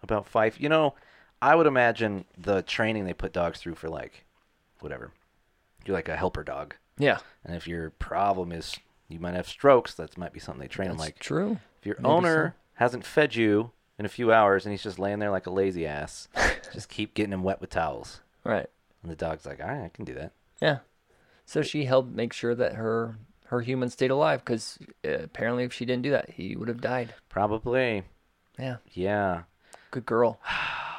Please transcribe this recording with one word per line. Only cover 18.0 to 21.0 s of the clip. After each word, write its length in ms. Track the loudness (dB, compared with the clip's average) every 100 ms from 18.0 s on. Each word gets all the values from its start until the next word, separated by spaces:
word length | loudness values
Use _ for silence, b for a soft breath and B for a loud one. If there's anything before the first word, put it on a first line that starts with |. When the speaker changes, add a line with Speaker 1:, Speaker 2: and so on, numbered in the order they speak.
| -12 -20 _ _ -2
Speaker 2:
Right. 240 | -2 -2 _ _ _
Speaker 1:
And 100 | -12
the 40 | -6
dog's 300 | -4 -4 -8
like, 140 | -10
"All 60 | -8
right, 160 | -8
I 60 | -10
can 160 | -12 -12
do 80 |
that." 180 | -10 -12 _ _ -2
Speaker 2:
Yeah. 180 | 0 0 -4 _